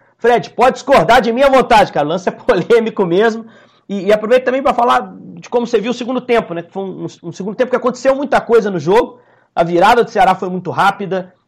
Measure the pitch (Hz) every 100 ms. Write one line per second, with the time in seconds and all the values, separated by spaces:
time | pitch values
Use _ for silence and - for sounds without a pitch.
0 | _ _ 226 240 - - 254 254 - 254
1 | 160 247 226 233 277 262 247 220 190 160
2 | 147 180 214 - - 196 147 226 220 220
3 | 185 175 226 220 220 - _ _ - 202
4 | 185 214 214 254 254 262 277 220 240 254
5 | 196 185 - 170 - 240 240 220 214 240
6 | 240 254 247 233 - 170 165 190 190 175
7 | 165 - 175 - 190 202 247 - 240 -
8 | 262 269 285 220 - 233 208 185 143 214
9 | 247 - _ _ _ - 170 175 196 240
10 | 220 - 185 180 190 185 170 135 190 196
11 | 196 185 185 _